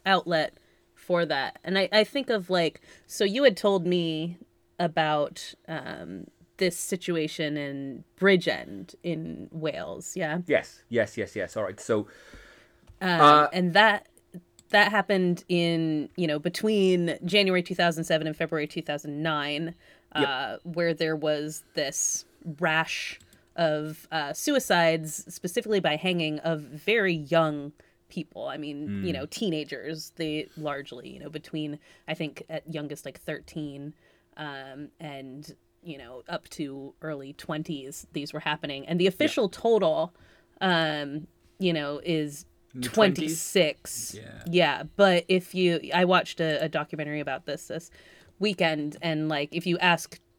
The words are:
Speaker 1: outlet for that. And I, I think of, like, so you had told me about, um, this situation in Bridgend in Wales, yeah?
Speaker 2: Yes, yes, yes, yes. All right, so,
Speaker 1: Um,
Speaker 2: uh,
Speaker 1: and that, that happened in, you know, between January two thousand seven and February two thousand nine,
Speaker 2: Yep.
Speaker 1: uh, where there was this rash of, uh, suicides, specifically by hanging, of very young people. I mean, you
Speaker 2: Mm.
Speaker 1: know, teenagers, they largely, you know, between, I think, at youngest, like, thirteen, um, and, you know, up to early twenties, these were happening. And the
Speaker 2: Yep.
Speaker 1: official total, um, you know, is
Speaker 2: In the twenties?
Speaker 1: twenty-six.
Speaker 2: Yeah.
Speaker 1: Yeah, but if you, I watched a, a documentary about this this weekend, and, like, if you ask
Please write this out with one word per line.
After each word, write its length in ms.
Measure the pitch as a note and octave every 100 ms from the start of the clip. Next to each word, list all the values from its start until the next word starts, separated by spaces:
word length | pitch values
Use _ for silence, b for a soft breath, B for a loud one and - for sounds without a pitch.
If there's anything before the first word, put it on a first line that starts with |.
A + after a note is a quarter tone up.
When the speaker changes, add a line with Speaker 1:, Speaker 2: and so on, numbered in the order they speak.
| G3
Speaker 1:
outlet 520 | F#3 F3 E3 D3 - b b b _
for 300 | - F3 E3
that. 340 | C#3 B2+ -
And 140 | - F#3+
I, 100 | F#3
I 120 | G#3+
think 260 | G#3 C#4 C4
of, 200 | A3 F3
like, 320 | F#3 E3 - B B -
so 160 | -
you 200 | G3+ A3+
had 120 | C#4 F#3
told 300 | G3+ G3 F3
me 500 | F3+ E3 D#3 E3+ F3 - _ _ -
about, 760 | E3+ D#3+ D#3 D3+ D3 - - - -
um, 600 | D#3+ - - E2 F#2+ - _ _ -
this 200 | F#3 F3
situation 800 | - F#3 - E3+ D#3 - D3+ D3
in 460 | C#3+ C#3 C#3 A#2+ - _
Bridgend 760 | F#3+ F#3 D#3+ E2+ - G2+ F3+ -
in 460 | F3 D#3+ E3 - -
Wales, 640 | D#3+ D#3 - - - - F#3+
yeah? 240 | D#3 E3+ F3
Speaker 2:
Yes, 380 | C3 - - _
yes, 280 | A#2 G#2 -
yes, 180 | F#2+ G#2
yes. 200 | F2+ A2
All 80 |
right, 160 | G2 G2+
so, 280 | - G#2+ G#2 B B B B B B B B -
Speaker 1:
Um, 200 | F#3 E3+
Speaker 2:
uh, 260 | D3 D3+ D3+
Speaker 1:
and 220 | F#3 F3+
that, 340 | F3+ G#3+ G3+ - _ _ F3+ - _ _
that 220 | G#3 G#3
happened 520 | G#3 F#3+ F#3+ F3+ F3 -
in, 600 | F3 E3+ E3 D#3+ D3+ C#3 -
you 100 | E3+
know, 140 | D3
between 760 | F3 - G#3+ G#3+ F#3+ F3+ E3+ - F3+
January 360 | G3+ G3 F3+
two 140 | F3 F#3
thousand 300 | F3 D#3+ D#3+
seven 200 | D#3+ D#3
and 100 | D3+
February 300 | D#3+ D#3+ D3
two 160 | E3+
thousand 400 | D#3 D3 D3+ D3
nine, 540 | D#3+ D3+ C#3+ D3 E3 F3 b b b -
Speaker 2:
Yep. 120 | C#3
Speaker 1:
uh, 300 | C3 A2+ G#2+
where 300 | F3+ E3+ E3+
there 220 | D#3 D#3+ D#3+
was 480 | D3+ D3+ D3+ D3+ - -
this 500 | C#3 - - - - _ E3+ C#3+
rash 600 | F3 D#3 D#3+ - - - b b b -
of, 520 | D#3+ D3+ D3+ D#3 -
uh, 220 | D#3+ C#3+
suicides, 960 | - - C#4 - F3+ E3 E3 D#3 - -
specifically 480 | - F3+ A#3+ G#3+ G#3
by 160 | D#3+ D3+
hanging, 440 | F#3 F3 D#3 D3+
of 220 | E3 D#3+
very 520 | C#3 D3+ - A3+ F#3+
young 600 | E3 C#3 E3 D#3+ D3 C#3+ - b b _
people. 380 | - D#3 - B2+
I 100 | C#3+
mean, 460 | D3 C#3+ D3+ G3+
you 80 | F#3
Speaker 2:
Mm. 20 |
Speaker 1:
know, 120 | C#3 D3+
teenagers, 840 | - G#3+ D#3 D3 C3 C#3+ D#3 - -
they 320 | D#3+ D3+ - -
largely, 520 | D3+ C#3+ C#3+ B2 C3
you 100 | C3
know, 100 | D3
between, 500 | D3+ - D#3 D3+ D3 b b -
I 60 | D#3
think, 280 | D#3 - -
at 220 | D#3+ -
youngest, 340 | D#3 D3 C#3 C#3
like, 140 | -
thirteen, 720 | - D3+ - D#3+ D3 C#3 C#3+ b b b b -
um, 520 | D3+ C#3 C3+ C3+ D3 -
and, 560 | D3 C#3 C3+ C#3 C#3+ - _ _
you 160 | F3 C#3
know, 240 | A#2+ B2+ -
up 220 | E3+ -
to 460 | - C#3+ C3+ C#3 -
early 300 | D#3+ C#3+ C3+
twenties, 760 | D3 - D#3 D#3+ D3 C3+ - -
these 200 | D#3 C#3+
were 60 | D#3
happening. 480 | D#3+ D3+ C#3+ C#3 -
And 120 | F3
the 60 | F#3
Speaker 2:
Yep. 80 |
Speaker 1:
official 360 | F#3 D4+ - G3+
total, 640 | - A3+ A3+ E3 D#3 F3 b b b b _
um, 680 | F#3 E3+ D#3 D3+ C#3+ D3+ D3+ _ _ -
you 140 | F#3
know, 280 | E3 C#3+ D3
is 420 | F3 D#3+ D3 D3 - _ _
Speaker 2:
In 80 | C3
the 80 | B2
twenties? 260 | A3 G3+ E3+
Speaker 1:
twenty-six. 1000 | D#3 D#3+ - G3 D#3 - - - - G#2
Speaker 2:
Yeah. 280 | - - F3
Speaker 1:
Yeah, 340 | F3 D#3 C3+ D#3 -
but 300 | G3 F3 -
if 260 | F#3 F3+
you, 260 | F#3 F3+ E3 -
I 120 | E3+ F3+
watched 340 | F3+ - -
a, 240 | D#3+ D3
a 60 | D#3
documentary 500 | D3 D3+ D#3 D3 D3+
about 260 | C#3+ C3+ -
this 220 | C#3+ -
this 240 | E3 - B B B B -
weekend, 580 | G#3 F#3+ E3+ D#3 D3 D3
and, 260 | E3 D#3 D#3
like, 200 | D3 D3
if 160 | E3 F3
you 100 | E3+
ask 400 | F3+ E3+ - - _